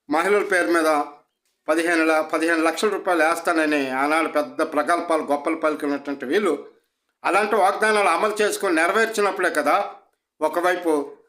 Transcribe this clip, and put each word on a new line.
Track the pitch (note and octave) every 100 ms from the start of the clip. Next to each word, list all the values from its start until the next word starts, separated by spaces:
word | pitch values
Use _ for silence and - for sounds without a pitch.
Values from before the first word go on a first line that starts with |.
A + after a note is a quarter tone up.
| -
మహిళల | D#3 F#3 G3+
పేరు | F3+ F3+ E3
మీద | E3+ D#3 D3+ D#3 - _ _ _ _ -
పదిహేను | D#3+ E3 E3
ల-, | D#3+ D#3
పదిహేను | D#3+ D#3+ E3 E3
లక్షల | E3 D#3+ G#3+
రూపాయలు | F#3+ F#3+ E3+
వేస్తానని | D#3 E3 F#3 E3 D#3 D3 C3+
ఆనాడు | C3 C#3+ D#3+ D3+
పెద్ద | D3 C3 -
ప్రగల్భాలు | D#3 D3 D3+ E3+ E3+ D#3+
గొప్పలు | - C#3+ E3 D#3+
పలికినటువంటి | D#3 C#3+ D3 C#3+ C#3+ C#3 B2+
వీళ్ళు | F#3 G3 C#3+ - _ _ _ _ _
అలాంటి | C#3+ F#3 G#3+
వాగ్దానాలు | A3 F#3+ G3+ A3 G#3 F#3+
అమలు | E3+ G#3+ G#3
చేసుకొని | G#3 - G3 D#3+
నెరవేర్చినప్పుడే | E3+ G#3 A3+ A3 G3+ F#3+ F3
కదా | D#3+ C#3+ F#3 G3+ - _ _ _ -
ఒకవైపు | D#3 F3 F3 F3 E3+ D3+ C#3 -